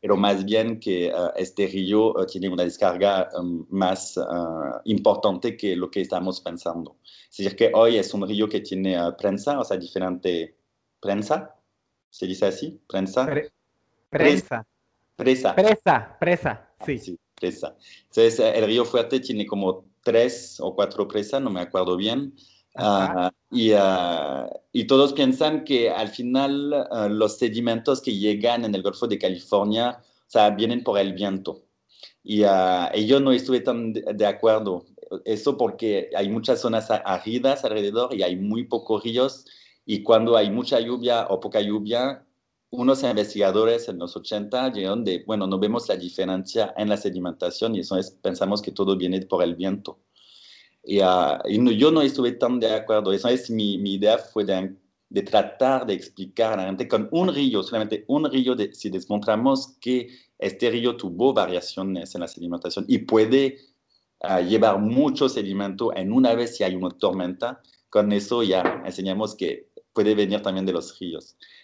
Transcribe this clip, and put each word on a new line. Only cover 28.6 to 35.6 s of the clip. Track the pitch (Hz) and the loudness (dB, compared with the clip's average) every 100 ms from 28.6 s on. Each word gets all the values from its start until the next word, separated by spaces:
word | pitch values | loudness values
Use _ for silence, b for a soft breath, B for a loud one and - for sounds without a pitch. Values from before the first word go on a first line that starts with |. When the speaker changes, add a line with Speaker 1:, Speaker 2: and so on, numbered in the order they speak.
Speaker 1:
en | 110 | -2
el | 98 | -2
Golfo | 95 - 120 | -2 -4 -4
de | 101 | -2
California, | 95 90 - 101 104 110 120 120 | -2 -4 0 0 2 0 -2 -4
o | _ _ _ | _ _ _
sea, | 113 104 | 4 4
vienen | 101 113 120 | 4 0 0
por | 120 101 | 0 0
el | 98 | 0
viento. | 90 101 95 95 - _ _ _ B B B | -2 -4 -4 -8 -14 _ _ _ B B B
Y, | - 107 | -2 4
ah, | 101 95 92 92 87 | 6 6 4 2 0
y | 107 110 | 0 4
yo | 139 | 4
no | 135 | 6
estuve | 123 - 123 | 2 2 0
tan | 131 117 113 | 0 -4 -4
de, | 107 - | -6 -6
de | 104 104 | 0 0
acuerdo. | - 113 110 104 87 - - - 95 | 2 2 2 0 -4 -8 -20 -14 -10
Eso | - 110 143 | -4 -2 -2
porque | 135 | 0